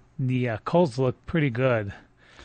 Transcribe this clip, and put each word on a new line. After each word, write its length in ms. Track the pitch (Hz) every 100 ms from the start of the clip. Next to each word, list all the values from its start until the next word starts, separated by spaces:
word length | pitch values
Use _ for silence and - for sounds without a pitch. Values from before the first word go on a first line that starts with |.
| - -
the, 300 | 127 127 123
uh, 80 | 110
Colts 320 | - 170 170 120
looked 300 | 127 - -
pretty 240 | 170 147
good. 420 | 117 131 117 101 - - _ _ -